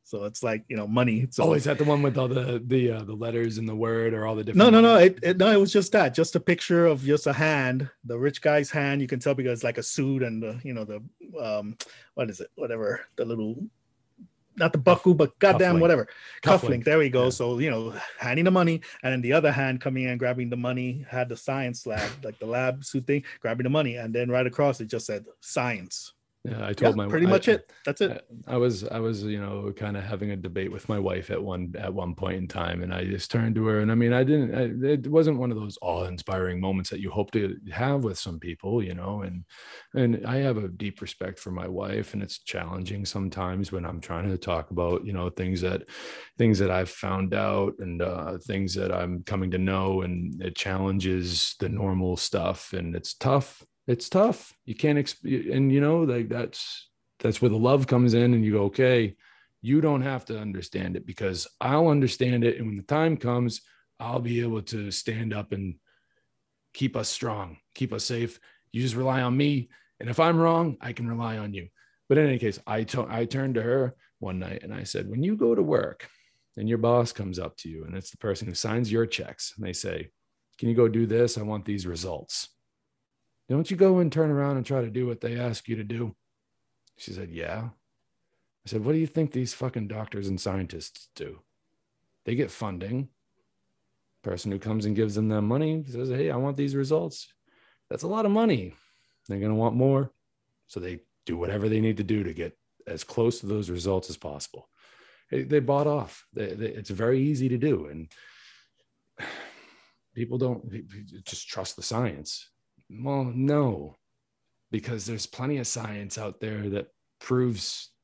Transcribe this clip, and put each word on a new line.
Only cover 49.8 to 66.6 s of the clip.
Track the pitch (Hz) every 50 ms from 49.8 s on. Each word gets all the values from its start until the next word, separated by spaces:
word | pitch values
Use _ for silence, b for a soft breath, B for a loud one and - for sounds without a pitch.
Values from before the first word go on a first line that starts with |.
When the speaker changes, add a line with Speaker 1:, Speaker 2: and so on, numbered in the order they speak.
| 95 95 95 95
Speaker 2:
and | 92 90 90 90 87 87 - 90
it | 92 92 87
challenges | - - 98 95 95 98 95 95 98 90 92 92 92 87 87 87 - - - - -
the | - -
normal | 107 101 101 98 92 92 92 90 90
stuff, | - - - - 95 87 90 92 - - - 95
and | 90 87 85 85
it's | - - - -
tough. | - - 131 135 139 - - - - - _ _ _ _
It's | - 123 117 - -
tough. | - 185 170 170 170 - - - - _ _
You | 127 110
can't | - - 151 147 147
exp-, | 139 - - - - 143 135 - - - 131
and, | 135 139 135
you | 135 143
know, | 143 151 165 170 160
like, | 139 120 120 113 107
that's, | 117 117 113 - - - - - - - - _ _ _ _ _ _ -
that's | - 110 104 -
where | 127 120
the | 107
love | 110 117 127 139 139 131
comes | - 131 123 127 120 113
in, | 120 120 120 120
and | 113 107
you | 107 104
go, | 104 101
"Okay, | 98 - - 131 127 127 120 110 98 - b b b b b b b b _ -
you | 117 139 160
don't | 156 151 143 135 131
have | 139 135 123 -
to | - 117 107
understand | 107 104 95 92 90 - - 95 92 90 90
it | 85 -
because | - 95 - 101 95 90 87 - - _ -
I'll | - 127 139 156 170
understand | 160 147 143 135 120 - - 127 123 123 120 120
it. | 120 -
And | - 117
when | 110 104
the | 98 95
time | - 147 156 160 165 156
comes, | - - 123 120 123 123 117 117 - b b b b b b _ -
I'll | 113 120 123 123
be | 120 120 120 117
able | 120 117 113 107
to | 98 - 120 107 101 101
stand | - - - - 110 110 110 110 107
up | 104 98 -
and | 98 98 98 92 85 - _ _ _ _ _ _ _ _ _ _ _ _ _ _ _ _